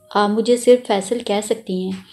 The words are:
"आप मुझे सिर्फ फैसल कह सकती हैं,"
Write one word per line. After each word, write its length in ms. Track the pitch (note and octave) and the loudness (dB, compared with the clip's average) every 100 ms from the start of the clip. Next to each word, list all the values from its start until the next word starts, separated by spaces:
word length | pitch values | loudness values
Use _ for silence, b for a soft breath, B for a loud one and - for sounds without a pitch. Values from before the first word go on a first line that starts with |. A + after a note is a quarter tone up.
| _ G3+ | _ 0
"आप 140 | G#3 | 0
मुझे 260 | G#3+ A3+ A#3+ | 0 2 2
सिर्फ 260 | A#3+ B3 | 4 4
फैसल 380 | B3 G3+ F#3+ A#3+ | 4 -2 -2 -6
कह 200 | A#3+ G3+ | -2 -4
सकती 420 | G#3 A3 - F#3 | -2 -6 -4 -6
हैं," 220 | F#3 F#3+ B | -6 -8 B